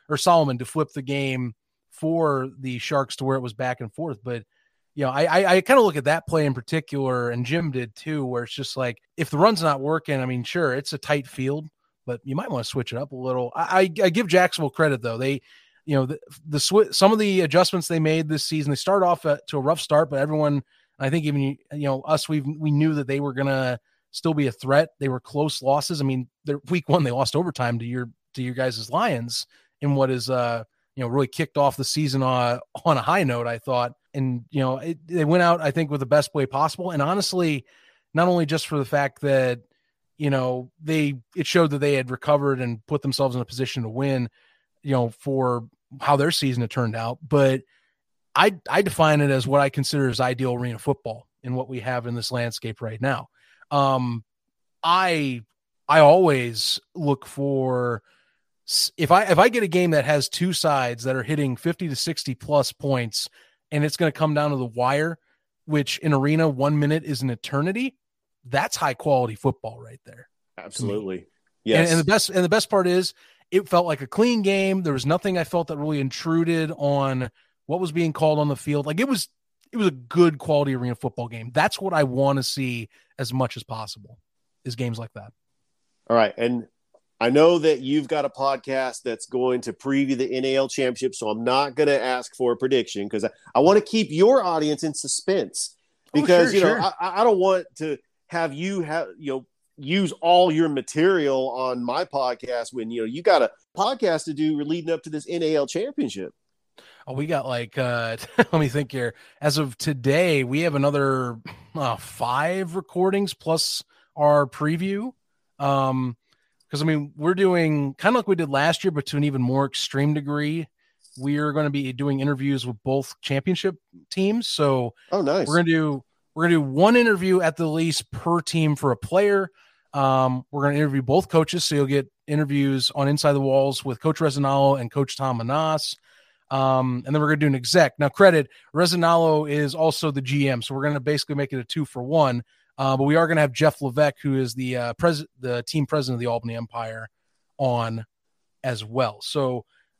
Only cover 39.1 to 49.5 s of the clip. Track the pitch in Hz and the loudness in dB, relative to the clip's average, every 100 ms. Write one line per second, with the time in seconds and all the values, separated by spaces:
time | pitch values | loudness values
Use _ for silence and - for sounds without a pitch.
39.1 | - 143 135 127 120 _ _ _ _ _ | -2 0 2 2 -2 _ _ _ _ _
40.1 | - 147 135 127 127 127 _ 156 160 147 | -6 -2 0 0 -4 -8 _ -4 -2 -2
41.1 | 135 - - 143 180 165 143 147 139 127 | -4 -10 -8 0 2 2 2 0 0 -2
42.1 | 127 - 147 143 131 123 113 - 147 139 | -4 0 2 2 -2 -4 -6 -6 -4 -2
43.1 | - 135 123 120 120 131 - 113 113 139 | 0 0 -2 -6 -6 -4 -4 -6 -4 -2
44.1 | 131 117 _ _ _ _ _ 143 131 120 | -2 -4 _ _ _ _ _ -2 0 0
45.1 | - - 135 127 120 113 _ _ 135 - | -4 -4 -2 0 -2 -6 _ _ -6 0
46.1 | 143 147 - 139 120 117 - 117 113 113 | 2 2 0 -2 -2 -4 -2 -2 -4 -6
47.1 | 127 135 147 135 131 - _ _ _ _ | -8 0 2 4 0 -6 _ _ _ _
48.1 | _ _ 139 202 185 - 160 196 - 156 | _ _ 2 2 2 -2 0 2 2 4
49.1 | 151 143 131 123 | 4 2 2 2